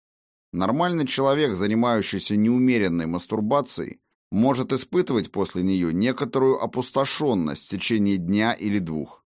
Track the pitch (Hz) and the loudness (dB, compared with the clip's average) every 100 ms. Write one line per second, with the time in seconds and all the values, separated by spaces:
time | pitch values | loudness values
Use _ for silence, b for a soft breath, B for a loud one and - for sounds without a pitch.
0 | _ _ _ _ _ 87 92 139 175 170 | _ _ _ _ _ -2 0 2 0 0
1 | 131 - 135 143 147 92 104 113 123 113 | -2 0 2 2 2 0 0 2 2 2
2 | 98 98 - 104 110 123 127 117 95 85 | 0 -4 -2 2 2 4 4 4 2 0
3 | 82 87 - 110 107 143 - - 65 - | -2 -4 -4 -4 0 0 -2 -6 -8 -12
4 | _ _ - 98 127 127 117 135 - 180 | _ _ -4 2 2 2 -2 -4 -2 -2
5 | 180 120 - 104 92 90 95 95 85 85 | 0 0 -2 -4 -2 0 0 2 2 2
6 | 120 127 127 135 131 131 113 127 127 139 | 0 -2 -2 2 2 2 -2 -4 -4 -2
7 | 135 - 151 104 76 71 - 98 - 110 | -2 -2 0 0 -2 -6 -8 -6 -2 0
8 | 101 98 85 104 113 - 101 101 82 78 | 2 0 0 0 0 -2 -2 -2 -2 -6
9 | 73 - _ | -6 -12 _